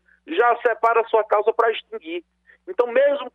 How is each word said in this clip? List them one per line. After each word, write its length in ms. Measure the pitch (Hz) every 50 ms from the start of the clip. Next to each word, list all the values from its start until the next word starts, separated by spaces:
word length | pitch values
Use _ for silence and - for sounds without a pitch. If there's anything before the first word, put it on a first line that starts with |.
| _ _ _ _ _
já 300 | - 160 - 240 240 233 233 -
separa 360 | 240 220 - - 233 233 226 220
a 60 | -
sua 160 | - 220 208
causa 280 | - 208 208 202 220 226
pra 180 | - 226 233
extinguir. 540 | 220 - - _ 220 220 - 311 170 175 - _ _ _ _ _ _ _ _
Então, 200 | - 370 - 240
mesmo 440 | - 233 262 - - 285 571 - - -